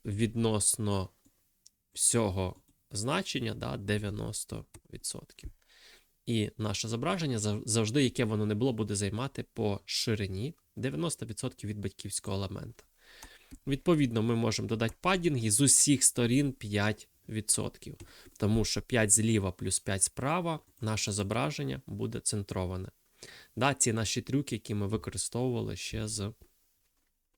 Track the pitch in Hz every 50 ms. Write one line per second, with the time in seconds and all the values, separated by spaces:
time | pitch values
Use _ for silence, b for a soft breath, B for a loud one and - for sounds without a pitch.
0 | - 110 101 101 117 107 110 117 113 113 110 107 104 - - - 107 104 101 95
1 | 95 - _ _ _ _ _ _ _ _ _ _ _ - _ _ _ _ - -
2 | - - - 117 113 101 92 95 92 92 - - _ _ _ _ _ - - 101
3 | 104 123 156 190 190 - - 139 123 110 107 113 113 123 135 113 101 101 107 104
4 | 104 101 101 107 110 110 107 - - - 110 107 - - - - _ _ - -
5 | - - - - - - - - - - - _ B B B B B B B B
6 | B B B _ - - 117 110 104 101 - - 110 104 101 - - 110 113 117
7 | 131 170 190 180 165 143 123 110 101 104 104 107 - - 104 113 110 104 110 147
8 | 135 120 - - 123 107 110 107 107 107 107 104 127 135 123 110 110 104 107 98
9 | 101 98 101 107 127 139 - - - - - - 110 104 98 101 - - - -
10 | - 123 110 104 101 95 95 95 113 147 165 _ _ _ - - 104 135 143 151
11 | 165 170 - - - 113 107 - - 127 - - - 104 107 107 98 98 - -
12 | - 101 - - - 104 101 98 98 95 98 - - 113 117 - - _ _ B
13 | B B B B B B B B B B B B - 139 139 135 - 175 175 151
14 | 143 123 113 113 107 117 117 117 117 113 107 - 98 92 110 107 117 110 - _
15 | - 180 196 185 170 170 147 123 110 110 101 - 143 131 - - - 147 143 123
16 | - - - - 120 117 120 135 143 139 - - - 104 104 101 101 107 107 -
17 | - _ _ _ _ - 107 110 107 - - - 104 104 - - - - - -
18 | - B B B B B B - 110 101 107 113 107 - - 107 - - 131 117
19 | 110 101 - 113 110 113 110 107 98 95 92 - - 104 - - - - 98 98
20 | - - - - 123 139 160 180 175 170 160 151 - _ _ - 113 107 107 104
21 | - - 98 101 101 98 110 117 135 151 147 - 143 135 131 131 - - - 101
22 | 110 110 117 120 - - - 107 101 - - 101 92 90 92 92 95 - - _
23 | _ B B B B B B B B B B 110 120 139 135 - - 123 110 113
24 | 107 - - 123 - - 123 143 143 - 117 107 - - 107 104 101 98 107 104
25 | - - - 104 - - - 117 127 127 120 113 107 107 107 - - - - 113
26 | 110 107 107 107 98 104 113 - - - _ _ _ _ _ _ _ _ _ _
27 | _ _ _ _ _ _ _